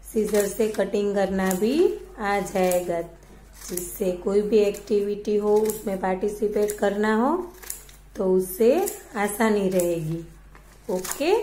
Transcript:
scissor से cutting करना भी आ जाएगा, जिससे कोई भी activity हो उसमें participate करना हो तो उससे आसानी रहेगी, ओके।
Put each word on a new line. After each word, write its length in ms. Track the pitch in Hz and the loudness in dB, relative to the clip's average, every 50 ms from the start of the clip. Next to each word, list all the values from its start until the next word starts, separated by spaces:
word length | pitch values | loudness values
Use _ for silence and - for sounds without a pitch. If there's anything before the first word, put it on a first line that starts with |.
| - - | -20 -4
scissor 360 | - 226 208 185 208 208 196 190 | -2 0 0 2 2 2 2 0
से 200 | - - 220 214 214 - | 0 0 0 0 0 -2
cutting 360 | 196 190 - 202 202 202 196 | -2 0 0 0 0 0 2
करना 380 | 202 196 185 190 190 190 185 185 | 0 0 0 0 0 0 0 0
भी 240 | 185 208 226 269 320 370 415 - - - - - - | 2 2 2 4 4 4 4 2 0 -10 -16 -12 -6
आ 200 | 220 202 202 202 | -2 0 0 0
जाएगा, 640 | 190 190 - 190 185 185 180 180 180 175 170 170 165 165 - - - - - - - - - - - - | -2 -2 0 2 2 4 2 2 0 0 -4 -4 -4 -6 -10 -20 -20 -20 -20 -20 -20 -20 -20 -18 -12 -8
जिससे 420 | 185 175 180 - - - 208 185 180 175 - | -6 -6 -6 -8 -6 -2 -2 -2 -2 -2 -4
कोई 180 | - 190 208 | 0 0 0
भी 160 | 208 - 240 214 | 0 4 4 4
activity 800 | 208 202 202 - - - 220 202 202 202 208 202 - 214 208 208 | 4 2 0 -4 -4 -2 0 0 0 -2 -4 -6 -4 -2 -2 0
हो 180 | 208 208 208 214 | 2 2 2 2
उसमें 380 | 214 220 214 - - 220 190 190 | 2 2 -2 -4 -4 -6 -4 -2
participate 760 | 190 190 185 185 214 208 208 - 226 202 202 214 208 208 208 - | -2 -2 -2 0 -2 -4 -4 -2 -4 -2 0 0 0 0 -2 0
करना 360 | - 202 202 202 214 214 214 214 233 | 0 0 0 0 0 0 2 2 2
हो 120 | 269 330 359 349 - - - - - - - - - - - - - - | 2 0 -2 -4 -8 -14 -18 -14 -14 -14 -14 -14 -20 -20 -20 -20 -20 -6
तो 180 | - 202 185 185 | -2 0 2 2
उससे 400 | 190 185 185 - - 233 226 277 349 392 403 - - - - - | 2 2 -2 0 4 4 6 6 4 2 -2 -4 -10 -16 -12 -6
आसानी 540 | 226 202 208 208 - 233 220 208 208 196 185 | -4 -2 -2 0 0 2 2 2 2 2 2
रहेगी, 540 | 190 185 175 175 170 165 160 156 165 165 165 - - - - - - - - - - - - - 196 | 2 2 2 2 0 -2 -2 -4 -4 -6 -8 -12 -18 -20 -20 -20 -20 -20 -20 -20 -20 -20 -6 -4 -4
ओके। 420 | 185 185 - - - 277 320 392 466 | -4 -2 -6 -4 -2 0 2 2 0